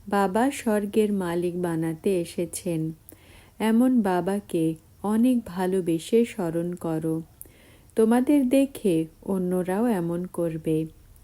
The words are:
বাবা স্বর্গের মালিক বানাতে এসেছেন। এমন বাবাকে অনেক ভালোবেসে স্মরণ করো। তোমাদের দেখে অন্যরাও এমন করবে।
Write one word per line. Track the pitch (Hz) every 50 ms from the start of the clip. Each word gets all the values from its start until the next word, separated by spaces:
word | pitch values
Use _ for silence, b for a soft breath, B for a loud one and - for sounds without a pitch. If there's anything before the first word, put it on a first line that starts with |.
| B 202
বাবা | 208 202 196 190 185 220 247 285
স্বর্গের | 277 - - 233 208 202 208 202 - 220 214 208
মালিক | 208 190 180 170 170 175 175 175 170 180
বানাতে | 175 170 165 160 165 165 160 160 - 202 190 175
এসেছেন। | 170 - - 190 170 165 - - - 180 165 156 156 160 160 - _ B B B B B B B B B B B
এমন | 214 220 226 226 254 262 262 233
বাবাকে | 196 190 180 175 170 190 196 202 196 - - 170 160 160 160 - _ - - -
অনেক | - 202 214 226 240 262 254 233 -
ভালোবেসে | 185 175 185 185 185 190 190 170 175 165 165 - - 233 226 233
স্মরণ | 233 - 220 180 165 165 170 170 175 175
করো। | 175 - 165 160 160 160 160 160 165 160 - - B B B B B B B B B B B B
তোমাদের | - 220 226 240 254 262 311 294 285 262 247
দেখে | 269 269 277 269 - - - 196 165 160 160 160 - -
অন্যরাও | - 196 196 190 180 180 180 185 175 180 185 208 240
এমন | 247 214 180 170 170 170 175 180
করবে। | 180 - 175 170 165 160 160 - 165 156 156 160 156 - - - - - -